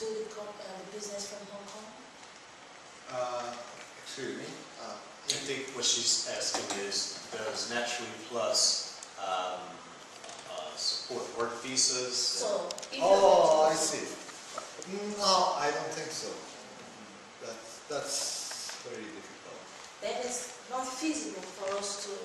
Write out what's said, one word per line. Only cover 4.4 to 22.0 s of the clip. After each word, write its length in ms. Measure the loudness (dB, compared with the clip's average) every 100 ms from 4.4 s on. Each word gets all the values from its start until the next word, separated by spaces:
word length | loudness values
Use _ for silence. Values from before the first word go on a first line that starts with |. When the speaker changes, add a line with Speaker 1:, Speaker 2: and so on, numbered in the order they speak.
| -6 -8 -12 -10
Speaker 2:
Uh, 140 | -10 -10 -12 -14 -2
Speaker 3:
I 100 | 0 0
think 240 | -2 -4 0
what 100 | 2
she's 420 | 4 4 4 2 0
asking 320 | 0 0 -2 -2
is, 380 | 0 0 -2 -4 -8
does 380 | -4 -4 -2 -2
Naturally 400 | 0 0 -2 -4 -8 -4
Plus, 680 | 0 4 6 6 4 0 -8 -12 -6
um, 400 | -2 0 0 -4 -8 -12 -14 -16 -16 -14 -12 -12 -10
uh, 200 | -8 -8 -2
support 480 | 0 0 -2 -4 -4 -2
work 240 | -2 -2
visas? 520 | -2 4 4 4 2 2
Speaker 1:
So, 540 | 2 2 2 2 0 -4 -6
if 60 | 4
you're 60 |
Speaker 2:
Oh, 640 | 8 10 12 12 12 10 10
Speaker 1:
going 40 |
to 20 |
Speaker 2:
I 20 | 8
see. 300 | 2 0 -2 -6 -10 -12 -10 -10 -8 -10 -6 -4 -4 2
No, 380 | 6 8 6 4
I 80 | 2
don't 200 | 2 -2
think 200 | -4 -4
so. 180 | -4 -6 -6 -10 -12 -14 -14 -14 -14 -16 -16 -18 -12
That's, 360 | -10 -10 -12 -14 -4
that's 840 | -2 0 0 0 -2 -4 -6 -6 -8 -8
very 160 | -8
difficult. 560 | -8 -10 -12 -14 -14 -14 -14 -14 -14 -8
Speaker 1:
Then 140 | -4 -2
it's 320 | -2 -4 -6 -10 -4
not 160 | -2 -2
feasible 540 | 0 0 0 -2 -6 -8 -6
for 160 | -2 0
us 280 | -2 -4